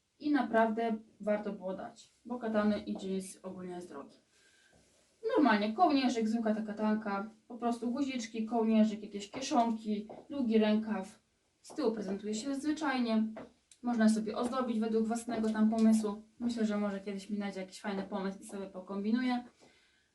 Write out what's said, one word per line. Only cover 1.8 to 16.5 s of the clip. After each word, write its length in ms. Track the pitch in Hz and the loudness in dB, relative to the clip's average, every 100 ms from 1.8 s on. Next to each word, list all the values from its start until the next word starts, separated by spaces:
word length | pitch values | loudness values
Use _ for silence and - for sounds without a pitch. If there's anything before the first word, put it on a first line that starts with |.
| - - - _ 240 | -10 -16 -20 _ -12
bo 140 | 240 | -6
katany 400 | 226 214 208 208 | -2 2 2 0
i 280 | 202 202 190 | -2 -6 -4
jeans 320 | 190 190 - | -4 -6 -12
ogólnie 320 | 190 185 180 175 | -14 -12 -10 -10
jest 140 | 175 | -12
drogi. 280 | 143 113 - _ _ _ _ _ _ _ _ _ _ 440 480 | -14 -16 -20 _ _ _ _ _ _ _ _ _ _ 0 4
Normalnie 360 | 247 208 214 | 6 6 2
kołnierzyk, 540 | 370 339 277 247 233 214 | 4 6 6 2 2 2
zwykła 280 | 233 214 214 | 2 2 0
ta 60 | |
katanka, 720 | 214 208 214 214 202 196 214 - _ | -2 -2 0 0 -2 -4 -6 -12 _
po 100 | 247 | -4
prostu 340 | 233 240 240 | -2 -2 -2
guziczki, 540 | 269 269 254 220 226 220 | -2 -2 -2 -6 -6 -2
kołnierzyk, 580 | 240 220 220 214 202 | 0 4 6 4 2
jakieś 280 | - 202 - | -8 -12 -10
kieszonki, 760 | 262 277 262 233 220 214 202 - - - | -8 0 2 2 0 -4 -4 -6 -16 -10
długi 280 | 277 233 220 | -4 2 4
rękaw. 600 | 214 214 220 196 190 - _ _ _ _ | 6 2 0 -4 -6 -14 _ _ _ _
Z 140 | - - | -12 -2
tyłu 160 | 233 | -2
prezentuje 420 | 220 190 196 202 | -2 -4 -6 -6
się 220 | 220 277 269 | -6 -4 -4
zwyczajnie. 680 | 302 302 294 262 233 220 220 - - _ _ - | -4 -2 -2 0 2 2 0 -4 -16 _ _ -8
Można 280 | 240 233 220 | -2 4 6
sobie 280 | 214 208 - | 4 0 -4
ozdobić 420 | 247 262 226 214 | -2 -2 -2 0
według 280 | 220 220 220 | 0 2 0
własnego 420 | 233 - 226 220 | -2 -4 -2 0
tam 200 | 214 214 | 4 4
pomysłu. 540 | 226 220 220 208 208 - _ | 6 6 6 2 -4 -12 _
Myślę, 260 | 240 | -4